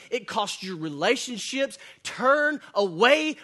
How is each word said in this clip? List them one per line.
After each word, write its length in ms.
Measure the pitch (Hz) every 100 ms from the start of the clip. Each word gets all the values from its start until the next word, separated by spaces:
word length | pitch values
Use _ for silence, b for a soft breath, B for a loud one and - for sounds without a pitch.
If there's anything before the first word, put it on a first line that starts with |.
| B
it 160 | 247 208
costs 340 | 220 202 -
your 160 | 190 180
relationships. 1040 | 160 143 180 262 - 226 - 262 269 - B B
Turn 580 | - - 247 294 294 294 B
away 600 | - 202 160 233 302 - -